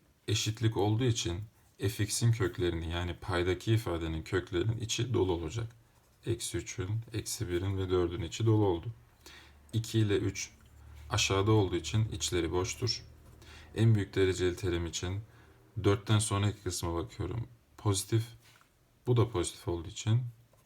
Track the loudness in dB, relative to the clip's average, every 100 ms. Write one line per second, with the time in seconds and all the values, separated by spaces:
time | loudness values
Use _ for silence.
0 | _ _ -2 -2 0 0 0 2 2 2
1 | 2 0 -2 -4 -8 _ _ -6 -4 -2
2 | -2 2 2 4 0 0 -2 0 -2 -4
3 | -4 -6 -2 0 2 0 2 2 2 -4
4 | -2 -4 -2 -2 -2 -2 0 -2 -4 -4
5 | 0 0 2 0 -4 -6 -8 -12 _ _
6 | _ _ -6 -6 -4 -8 -8 -8 -6 -6
7 | -6 -8 -8 -6 -4 -2 -2 -2 0 2
8 | 2 -2 -6 0 4 4 4 0 -4 -12
9 | -16 _ -20 -20 -20 -20 -8 -6 0 2
10 | 2 2 0 -4 -8 -14 -20 -20 -20 -18
11 | -2 0 2 2 4 4 4 0 -2 0
12 | 0 -2 -2 0 0 0 -2 -2 -2 -2
13 | -8 -20 -20 -20 -20 -20 -8 2 4 6
14 | 2 2 4 4 0 0 -2 -2 -2 -6
15 | -6 -6 -8 -16 -20 -20 -14 0 2 2
16 | 4 2 4 2 0 -2 -6 -4 -4 -4
17 | -4 -6 -6 -6 -8 -12 _ -6 -2 -2
18 | 0 0 0 -8 -20 -20 _ _ _ _
19 | 0 2 2 0 -4 -6 -6 -6 -6 -6
20 | 0 2 0 -8 _ _